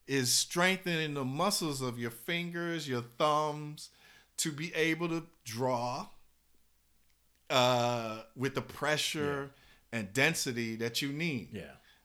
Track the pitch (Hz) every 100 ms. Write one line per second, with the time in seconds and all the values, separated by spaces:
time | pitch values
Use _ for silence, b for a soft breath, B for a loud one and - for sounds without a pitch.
0 | - 139 120 - - 170 180 185 175 165
1 | 156 143 127 143 196 196 160 135 127 120
2 | 120 - - 170 175 170 170 165 147 120
3 | 120 - 151 151 151 151 151 151 - B
4 | B B B - 165 143 160 160 160 160
5 | 170 165 165 _ 113 110 131 123 120 139
6 | 202 - - _ _ _ _ _ _ _
7 | _ _ _ _ - 135 123 123 120 120
8 | 113 110 - - 135 135 - - 147 151
9 | - 156 143 139 139 - b b b 117
10 | 98 117 147 165 139 120 117 113 117 120
11 | 143 143 170 127 - 101 80 - b b